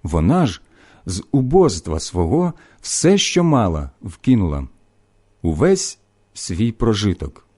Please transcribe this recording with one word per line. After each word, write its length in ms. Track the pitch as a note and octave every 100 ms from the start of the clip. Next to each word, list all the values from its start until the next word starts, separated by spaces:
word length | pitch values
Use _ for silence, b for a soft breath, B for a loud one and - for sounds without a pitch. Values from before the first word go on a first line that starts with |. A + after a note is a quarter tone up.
вона 440 | - E2 E2 F3 C#3
ж 160 | - b b b b -
з 180 | F#2 -
убоства 680 | C3+ B2+ F3 E3 E2+ - D#2+
свого 520 | - F2 E2 D3 F3+ b b b
все, 380 | - - D#3+ G3
що 260 | - F3+
мала, 460 | E3+ C#3 G2+ D#2 C#2+ _
вкинула, 680 | - - - B2 F2 C#2+ C2+ _ _ _ _ _ _ _
увесь 560 | E2+ D#2 D#3+ F#3+ - - _ _ _
свій 380 | - - E2+ A#2
прожиток. 760 | A2+ A#2 G#2 G#2 E2+ C#2+ - _